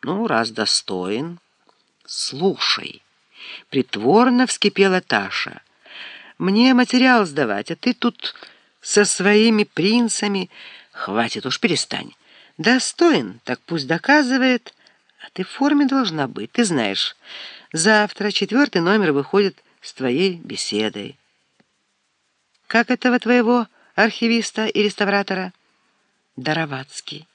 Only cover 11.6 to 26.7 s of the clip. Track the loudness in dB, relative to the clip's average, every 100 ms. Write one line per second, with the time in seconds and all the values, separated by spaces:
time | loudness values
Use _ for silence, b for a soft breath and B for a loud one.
11.6 | -2 -2 -4 -8 -10 _ b b b -4
12.6 | 2 2 0 0 2 2 -2 -10 -10 -10
13.6 | -6 -8 -4 -4 2 2 4 0 2 0
14.6 | -4 _ B B B B B -10 -10 -2
15.6 | 2 2 2 2 0 -2 -4 -6 -6 -2
16.6 | 0 2 0 -2 -6 -8 B B B B
17.6 | B -2 2 4 2 -4 -4 -4 -2 0
18.6 | 2 2 2 2 2 0 0 0 0 -2
19.6 | _ _ -20 -6 -2 0 0 -2 -12 -10
20.6 | -6 -4 -4 -6 -14 -16 _ _ _ _
21.6 | _ _ _ _ _ _ _ _ _ _
22.6 | _ 0 0 0 2 0 2 2 4 2
23.6 | 0 b b 0 0 0 0 0 -2 -6
24.6 | -4 0 -2 0 0 0 -2 -6 -8 _
25.6 | _ _ _ _ _ _ _ -10 -4 -2
26.6 | -4